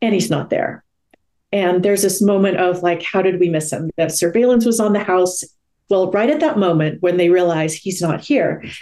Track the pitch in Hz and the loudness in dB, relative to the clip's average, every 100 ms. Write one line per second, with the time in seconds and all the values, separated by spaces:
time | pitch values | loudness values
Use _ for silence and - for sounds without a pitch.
0 | 233 196 - 147 - - - - _ _ | 0 0 0 -4 -2 -2 -4 -6 _ _
1 | _ _ _ _ _ 202 180 180 196 202 | _ _ _ _ _ -2 0 0 0 0
2 | 196 190 202 196 196 185 180 180 175 165 | 0 0 2 2 2 2 0 0 -2 -2
3 | - 196 185 175 175 156 156 - 160 - | -2 0 0 0 0 -2 -4 -6 -6 -4
4 | 160 - 170 220 247 240 233 220 208 202 | -2 0 0 2 2 4 2 2 0 0
5 | 202 185 180 - - _ _ _ - 196 | 0 0 0 -2 -12 _ _ _ -2 0
6 | 185 202 233 302 320 214 190 160 151 - | 0 0 0 2 0 2 2 2 0 0
7 | 180 180 170 180 175 160 160 156 196 180 | 0 2 4 4 2 0 -2 -4 -8 -4
8 | 170 156 - 277 156 - - - | -4 -4 0 0 0 -4 -10 -18